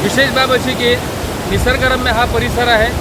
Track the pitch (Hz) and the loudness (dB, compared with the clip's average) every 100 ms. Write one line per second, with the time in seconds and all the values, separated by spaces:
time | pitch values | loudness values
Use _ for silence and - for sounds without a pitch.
0 | 202 208 277 240 262 247 240 254 240 240 | 0 2 2 2 2 0 0 -2 0 0
1 | - - - - - 196 247 262 262 254 | -2 -6 -6 -6 -2 0 0 0 0 0
2 | 254 220 240 233 240 233 240 226 226 240 | 0 0 0 0 0 0 2 2 2 0